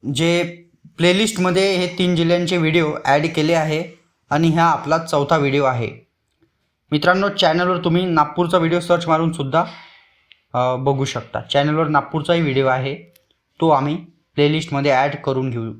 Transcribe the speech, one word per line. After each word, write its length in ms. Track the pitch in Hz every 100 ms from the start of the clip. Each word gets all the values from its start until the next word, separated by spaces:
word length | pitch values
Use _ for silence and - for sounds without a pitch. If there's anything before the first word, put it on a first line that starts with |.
| 127 127
जे 280 | 165 170 175 - - _ - -
प्लेलिस्टमध्ये 760 | 170 185 214 185 180 180 196 185
हे 220 | 180 175
तीन 180 | 180 170
जिल्ह्यांचे 420 | 165 175 170 180
व्हिडिओ 340 | 160 160 156 - -
ॲड 200 | 143 160 160
केले 180 | 151
आहे 520 | 165 156 156 175 - _ _ _
आणि 200 | 147 165
हा 140 | 160
आपला 340 | 170 156 143 160
चौथा 400 | 165 151 143 165
व्हिडिओ 260 | 143 139
आहे. 460 | 135 120 113 - _ _ _ _ _ _ _ _ _
मित्रांनो, 380 | 151 165 185 202
चॅनलवर 540 | 202 170 165 180 180
तुम्ही 220 | 170 170 185
नागपूरचा 520 | 165 151 - 175 180
व्हिडिओ 220 | 165 175
सर्च 280 | 170 175 165
मारूनसुद्धा, 560 | 160 165 160 135 156 175 - - - _ _ _ _ _
अ, 220 | 123 127 127
बघू 300 | 135 135 135
शकता. 360 | 120 - 113
चॅनलवर 460 | 113 143 147 151 160
नागपूरचाही 540 | 151 139 160 147 170
व्हिडिओ 260 | 156 135 135
आहे, 280 | 131 131 139 - _ _ _ _ _
तो 80 | 165
आम्ही 260 | 143 143 170 - _ _ -
प्लेलिस्टमध्ये 560 | 147 156 160 139 143
ॲड 240 | 131 143 143
करून 340 | - 131 131
घेऊ. 240 | 120 113 110